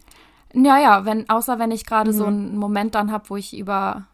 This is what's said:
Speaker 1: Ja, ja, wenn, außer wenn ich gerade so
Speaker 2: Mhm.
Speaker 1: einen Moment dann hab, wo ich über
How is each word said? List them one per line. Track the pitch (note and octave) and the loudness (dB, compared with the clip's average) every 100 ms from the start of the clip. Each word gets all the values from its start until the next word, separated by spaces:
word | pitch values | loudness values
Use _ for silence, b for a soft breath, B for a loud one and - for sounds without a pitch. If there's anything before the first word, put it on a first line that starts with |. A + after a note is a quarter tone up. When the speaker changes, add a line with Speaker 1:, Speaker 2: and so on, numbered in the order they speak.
| b b b b b | b b b b b
Speaker 1:
Ja, | B3+ C#4 C4+ | 2 6 6
ja, | C#4 G3 G3+ | 6 4 2
wenn, | A3 G#3+ | -2 0
außer | A3+ B3 A#3 | -2 -2 -2
wenn | A#3 | -2
ich | A3 - | -4 -2
gerade | A3 A3 | 0 0
so | G#3 G#3 | 0 0
Speaker 2:
Mhm. | |
Speaker 1:
einen | G#3 G3+ G#3 | -2 -4 -4
Moment | G3+ G#3 G#3+ G#3+ | -4 -2 -2 -2
dann | G#3 | -2
hab, | G#3+ - | -4 -8
wo | G3+ | -12
ich | G3 - | -10 -10
über | G3 G3 G3 G3 F#3+ | -4 -4 -4 -6 -12